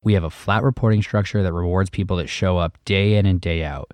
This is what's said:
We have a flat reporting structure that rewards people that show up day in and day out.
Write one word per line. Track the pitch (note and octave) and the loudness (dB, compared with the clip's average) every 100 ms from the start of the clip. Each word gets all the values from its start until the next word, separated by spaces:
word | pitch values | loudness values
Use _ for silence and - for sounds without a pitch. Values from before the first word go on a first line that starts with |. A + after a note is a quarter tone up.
We | G#2+ G2+ | 2 0
have | E2 | 0
a | |
flat | - - G#2 | -8 -2 2
reporting | C3+ C3 A2+ G#2+ | 2 2 2 2
structure | G#2+ G#2 G2+ G#2+ | 0 -2 0 0
that | F#2 | -2
rewards | E2+ F2 F2+ F#2+ | -2 0 0 0
people | - F#2+ F2+ | -2 -4 -4
that | D2+ | -4
show | - G2 F2+ | -2 0 0
up | E2 - | -2 -6
day | - G2 G2+ G#2+ | -2 0 2 4
in | G2 | 4
and | F#2 | 2
day | F2 E2 | 0 -4
out. | D2+ C#2 - | -4 -8 -14